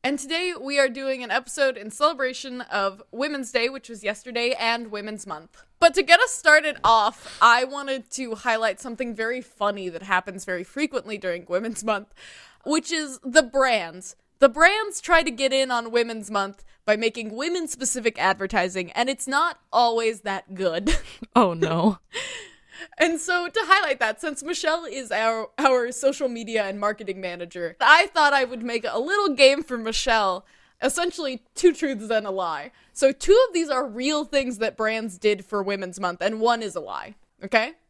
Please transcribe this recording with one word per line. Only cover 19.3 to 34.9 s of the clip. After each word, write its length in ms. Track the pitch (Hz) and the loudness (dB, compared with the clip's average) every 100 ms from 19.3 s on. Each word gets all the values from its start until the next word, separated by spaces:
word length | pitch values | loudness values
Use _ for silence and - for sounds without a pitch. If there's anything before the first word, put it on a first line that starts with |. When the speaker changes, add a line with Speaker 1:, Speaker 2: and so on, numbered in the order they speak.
| 277 339 - _ | 0 0 -4 _
Speaker 1:
always 500 | 226 240 226 226 220 | 2 4 2 -2 -2
that 320 | 208 196 - | -6 -8 -8
good. 440 | 190 185 165 202 - | -2 -2 0 2 0
<laughs> 60 | - - - | 0 -18 2
Speaker 2:
Oh, 200 | 240 202 | 4 4
no. 460 | 165 160 165 196 190 _ - - - - _ _ - 339 - | 2 0 2 2 0 _ -12 -10 -12 -16 _ _ -20 -18 0
Speaker 1:
And 220 | 320 330 | 0 0
so 260 | - 359 349 | -2 -2 -2
to 120 | 453 | -4
highlight 360 | 339 381 381 - | 4 4 4 0
that, 200 | 220 220 | -2 -2
since 220 | 311 285 | -6 -6
Michelle 440 | 294 330 320 330 | -8 -4 -2 -2
is 260 | 320 262 240 | -4 -10 -4
our, 380 | 208 226 226 214 - | 0 0 0 -6 2
our 320 | 277 254 240 | 4 4 0
social 360 | 240 269 285 269 | 0 0 2 -4
media 380 | 233 226 220 | -4 -4 -2
and 140 | 196 202 | -2 -2
marketing 420 | 202 208 196 190 | -2 -2 -8 -8
manager, 560 | 180 175 175 180 170 - | -8 -8 -10 -6 -8 0
I 280 | 247 320 392 | 6 6 6
thought 260 | 330 294 | 2 4
I 100 | 277 | 4
would 200 | 254 247 | 0 -4
make 220 | 233 233 226 | -6 -4 -4
a 100 | 226 | -4
little 360 | 262 415 403 | 0 0 0
game 260 | 262 269 277 | 6 6 6
for 160 | 294 247 | -2 -6
Michelle, 680 | 226 220 262 226 196 185 _ _ _ _ | -4 -4 0 2 2 -2 _ _ _ _
essentially 640 | 269 311 349 349 294 247 _ | -2 0 -4 -4 -8 -8 _
two 200 | - 359 | 4 4
truths 360 | 302 277 233 214 | 4 -4 -4 -2
and 160 | 220 | -2
a 60 | 208 | -2
lie. 400 | 190 175 147 147 _ _ | -4 -2 -4 -10 _ _
So 200 | - 269 | 2 2
two 280 | 277 - 427 508 | 2 4 6 6
of 60 | |
these 160 | 349 311 | 0 0
are 160 | 262 269 | -2 -2
real 380 | 214 269 302 | -2 0 0
things 320 | 294 277 254 214 | 0 0 0 -4
that 180 | 220 | -4
brands 440 | - 220 | -2 -2